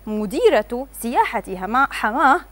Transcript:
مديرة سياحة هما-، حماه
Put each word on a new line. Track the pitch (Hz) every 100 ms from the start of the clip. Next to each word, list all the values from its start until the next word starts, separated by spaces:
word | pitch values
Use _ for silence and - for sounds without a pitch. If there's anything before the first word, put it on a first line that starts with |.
| -
مديرة | 214 214 269 480 247 - 240 277
سياحة | - 226 311 440 214 190
هما-، | 185 185 247 269
حماه | - 226 247 285 320 -